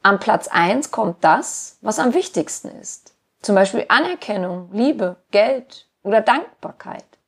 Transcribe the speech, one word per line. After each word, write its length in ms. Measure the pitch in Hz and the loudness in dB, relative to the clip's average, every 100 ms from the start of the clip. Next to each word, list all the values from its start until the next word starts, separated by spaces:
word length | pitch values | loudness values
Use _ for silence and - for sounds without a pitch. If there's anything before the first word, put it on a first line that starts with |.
Am 160 | 196 196 | 2 2
Platz 300 | - 214 - | 0 -2 0
eins 420 | - 175 240 294 | 0 2 0 -2
kommt 320 | - 202 170 | -4 -4 2
das, 540 | 160 185 - - - _ | 2 2 0 -10 -14 _
was 160 | 208 220 | -6 0
am 160 | 254 | 0
wichtigsten 540 | 311 - - - - - | 0 -2 -4 -4 -8 -14
ist. 460 | - - - _ _ _ _ | -16 -18 -18 _ _ _ _
Zum 140 | - 196 | 0 2
Beispiel 300 | 196 233 - | 4 0 0
Anerkennung, 840 | 247 349 349 - 202 185 180 180 | 2 2 -4 -6 -6 -4 -8 -8
Liebe, 440 | 196 262 - 185 180 _ | 0 0 0 -4 -6 _
Geld 560 | 202 226 269 247 - _ _ | 2 2 0 -6 -20 _ _
oder 160 | 202 220 | 0 2
Dankbarkeit. 840 | 220 254 403 _ - - - - _ _ | 4 0 -2 _ -18 -16 -16 -16 _ _